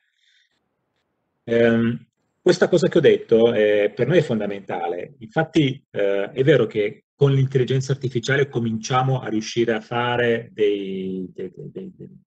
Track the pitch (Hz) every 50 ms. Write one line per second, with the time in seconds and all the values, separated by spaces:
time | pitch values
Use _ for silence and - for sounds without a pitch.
0 | _ _ _ _ _ _ _ _ _ _ _ _ _ _ _ _ _ _ _ _
1 | _ _ _ _ _ _ _ _ _ - 117 117 117 117 117 117 113 117 123 135
2 | - _ _ _ _ _ _ _ _ 185 175 - 208 - - 170 180 170 - 170
3 | 151 123 104 98 - - 117 110 117 117 113 107 107 104 104 104 104 104 - -
4 | 120 127 170 175 147 - 123 107 101 101 101 98 - - 107 90 85 85 87 87
5 | - - - _ 113 - - 160 160 - - 160 147 131 123 - - _ - 104
6 | 101 98 98 98 98 98 - 123 131 139 151 120 110 107 - 110 104 107 - -
7 | _ _ _ _ 139 139 139 135 131 131 - 135 123 - 131 135 131 - 139 135
8 | - 127 - 120 117 - 135 143 139 139 - 123 117 113 113 110 - - 135 127
9 | 131 135 131 131 - 110 107 107 107 - - 117 117 117 113 107 - - 120 120
10 | 120 120 123 123 120 117 117 113 - - - 110 107 101 104 101 98 95 95 95
11 | 95 95 95 92 92 90 87 - 95 90 - - 98 95 - 92 95 95 92 -
12 | 95 95 95 95 _